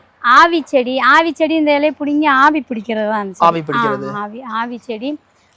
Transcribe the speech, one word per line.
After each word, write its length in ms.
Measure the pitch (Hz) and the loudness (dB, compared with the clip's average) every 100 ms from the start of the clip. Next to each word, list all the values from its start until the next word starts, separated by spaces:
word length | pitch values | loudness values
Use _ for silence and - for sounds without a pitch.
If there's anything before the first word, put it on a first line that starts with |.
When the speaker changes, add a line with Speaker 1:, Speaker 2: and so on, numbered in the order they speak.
| - _ | -8 _
Speaker 1:
ஆவி 440 | 240 262 339 339 269 | 2 6 6 2 0
செடி. 340 | 269 240 262 | -2 0 0
ஆவி 340 | 247 294 330 | 2 2 2
செடி 220 | 277 320 320 | -2 0 2
இந்த 240 | 302 285 | 2 2
இலையை 120 | 302 | 0
பிடுங்கி 340 | 277 294 294 302 | -2 -4 0 2
ஆவி 400 | 262 285 302 254 | 4 4 2 -4
பிடிக்கிறது 400 | 226 202 220 214 | -8 -6 -4 -2
தான் 100 | 214 | -2
அந்த 140 | 202 | -6
செடி. 40 | 180 | 0
Speaker 2:
ஆவி 220 | 170 170 | 2 2
பிடிக்கிறது. 560 | 151 190 226 - 135 202 | -4 -2 -2 -2 -6 -8
Speaker 1:
ஆ, 40 | |
ஆவி, 220 | 208 220 | -10 -12
ஆவி 360 | 254 220 240 240 | -10 -8 -6 -10
செடி. 420 | - 220 254 302 _ _ _ | -10 -8 -8 -10 _ _ _